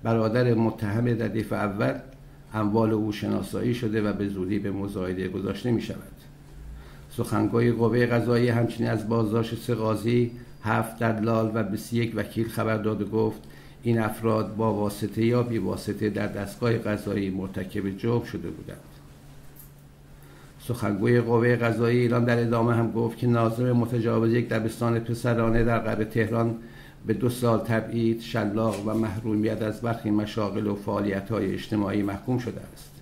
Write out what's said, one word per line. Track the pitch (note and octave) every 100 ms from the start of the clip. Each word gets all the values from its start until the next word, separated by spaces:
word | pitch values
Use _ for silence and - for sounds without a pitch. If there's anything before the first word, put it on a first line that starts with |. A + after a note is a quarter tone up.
برادر | A2+ A2+ A2 A#2+ B2
متهم | A#2 A2+ - G#2 G#2 B2
ردیف | A2+ A2 A2 G#2+
اول، | G#2 G#2 G2 B2+ C3+ - - - - -
اموال | A2 G#2 A2 A2
او | A2 G#2+
شناسایی | G#2 G#2 G#2 F#2+ G2+ A2+
شده | A#2+ A2+ A2
و | G#2
به | F#2+ G2+
زودی | F#2+ F#2 G2+
به | G2
مزایده | G2 G2+ G2+ F#2 F#2 F#2+
گذاشته | G2 G2+ F#2+ B2
می‌شود." | A2+ - F#2 - - - - - - - - - - -
سخنگوی | - A2+ G#2+ G#2 A#2 A#2+
قوه | A2 A#2 A#2+ A#2+
قضاییه | A#2+ A2+ A#2 A#2+
همچنین | A#2 A#2 A#2 A#2
از | A2 G#2
بازداشت | A#2 G#2+ A2+ A2 A#2
سه | -
قاضی، | A2 A2 G#2 A2 A#2+ A#2+ - - -
هفت | G#2+ A2+ A2+ -
دلال | A2+ G#2+ A2 A2+ A2
و | A2+
بیست | G2+ G2+ -
و | A#2
یک | A#2
وکیل | G#2+ G2+ A2+ A2+
خبر | - G#2+ G#2+
داد | G#2 G2+
و |
گفت | G2+ A2 A2 G#2+ - - - -
این | A#2 A2+
افراد | A2 - A2+ A2 G2 G#2+
با | A2
واسطه | G#2 G#2 - G#2+ A2
یا | A#2 B2
بی | A#2+ A2+
واسطه | F#2+ G2 - G2 G#2+
در | G2+ G#2
دستگاه | G2+ G2 - A#2+
قضایی | A2+ - G2+ - G2+ G2
مرتکب | F#2+ F#2+ F#2+ F#2 G#2 G2 F#2+
جرم | A#2 A#2+
شده | A#2+ F#2+ E2+
بودند. | - - - - - - - - - - - - - - - - - - - - -
سخنگوی | - A2+ G#2+ G2+ A#2 A#2+
قوه | A2+ A#2 A#2+ A#2+
قضاییه | A#2 G#2+ A#2 B2
ایران | A#2+ A#2+
در | A#2+ A#2
ادامه | A#2 A#2 A#2
هم | A#2 A2+
گفت | G#2+ A#2 A#2
که | B2
ناظم | A#2+ A2+ A#2 B2
متجاوز | A#2+ A#2 B2 A2+ A2+ A2+
یک | A#2+ -
دبستان | A2+ A2 - A#2 A#2
پسرانه | A#2 A#2 B2 A#2 A2+ A2+
در | A#2 A2+
غرب | A2 G#2+
تهران | A2 A#2 G#2 A#2 A#2 A#2 - - - - G#2+
به |
دو | G2+ A#2+
سال | B2 A#2+ A2
تبعید، | G#2 A2+ A2 A#2 A2+ A2+
شلاق | - A#2 G#2 G#2+ A2+ G2+ G#2+
و |
محرومیت | A2 A2+ A2 A2 G#2+ G#2+ G#2+
از | A2 G#2+
برخی | A#2 A2+ G#2+
مشاغل | G#2 G#2+ - G2+ G2 G#2
و |
فعالیت‌های | G2+ - G2+ G2+ F#2+ F#2+ G#2+ G2
اجتماعی | F#2+ - G#2+ G2 G#2
محکوم | G2+ F#2+ - B2+
شده | A2 G2 -
است. | - - -